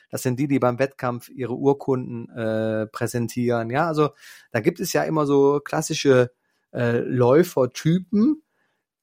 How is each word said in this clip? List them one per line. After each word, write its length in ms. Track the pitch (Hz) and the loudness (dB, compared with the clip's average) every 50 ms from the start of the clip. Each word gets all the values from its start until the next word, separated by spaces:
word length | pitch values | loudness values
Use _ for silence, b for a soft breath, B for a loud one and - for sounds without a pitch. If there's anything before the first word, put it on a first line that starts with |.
| b b | b b
Das 100 | - 127 | -10 -6
sind 180 | - 131 123 117 | -4 -4 -2 -2
die, 80 | 147 143 | -2 0
die 120 | 139 127 | 0 2
beim 200 | 120 123 120 120 | 2 2 2 0
Wettkampf 500 | 139 135 - - - 123 120 120 - - | -2 -4 -4 -6 -6 -6 -6 -6 -10 -14
ihre 260 | - 131 127 113 123 | -12 -10 -8 -8 -6
Urkunden, 720 | - 135 139 139 139 - - 135 127 127 127 123 117 117 - | -2 0 0 0 0 -2 -4 -4 -4 -4 -8 -10 -12 -12 -12
äh, 560 | - 123 113 110 110 110 110 110 110 110 110 110 | -10 -8 -6 -4 -4 -2 -2 -2 -4 -4 -6 -6
präsentieren. 840 | - - 123 113 - 123 120 113 - 123 120 120 120 117 113 113 | -6 -6 -6 -4 -4 -4 -6 -4 -4 -4 -2 -2 -2 -2 -4 -4
Ja, 160 | 123 143 165 170 | -2 -2 -2 -2
also 220 | 156 151 151 139 - B B B B B B B | 0 0 0 0 -2 B B B B B B B
da 80 | B 117 | B -2
gibt 220 | 107 165 - - | -2 -2 -2 -2
es 120 | 196 - - | -4 -4 -2
ja 100 | 147 - | -2 -2
immer 220 | 151 160 156 151 | 0 0 0 0
so 340 | 139 143 139 139 139 143 147 - | 2 4 4 4 4 2 0 -2
klassische, 680 | - - 156 160 - 160 143 - 143 131 127 123 120 _ _ _ _ _ _ _ _ | -4 -4 -4 -4 -4 -4 0 4 4 6 6 4 2 _ _ _ _ _ _ _ _
äh, 280 | - 127 120 120 117 120 | -6 -2 -2 0 0 0
Läufertypen, 1400 | - - 131 123 123 120 135 160 180 175 - 139 127 127 - - - 156 170 185 185 - - 202 220 302 302 311 - _ _ _ _ _ _ _ _ _ _ _ | -2 -2 0 2 4 6 6 6 4 2 2 0 0 0 -2 -2 -2 0 0 0 -2 -2 0 2 2 2 2 -2 -6 _ _ _ _ _ _ _ _ _ _ _